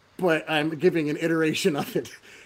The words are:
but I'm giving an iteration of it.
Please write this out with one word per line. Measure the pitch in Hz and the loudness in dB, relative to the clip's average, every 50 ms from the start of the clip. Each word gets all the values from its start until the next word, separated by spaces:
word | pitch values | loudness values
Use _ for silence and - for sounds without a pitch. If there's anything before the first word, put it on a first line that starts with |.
| _ _ - | _ _ -8
but | - 180 175 160 156 - - | -2 0 2 2 0 0 -2
I'm | 156 151 147 160 | -2 0 0 -2
giving | 160 135 175 180 165 170 151 147 | -2 2 2 4 4 4 0 0
an | 147 | -2
iteration | - 165 165 165 165 160 156 151 - - 190 147 | -2 0 0 2 2 2 0 0 0 0 0 0
of | 143 190 - - | 0 -4 -2 -4
it. | 165 - - - - - - - - - | -4 -4 -6 -14 -20 -20 -20 -20 -20 -20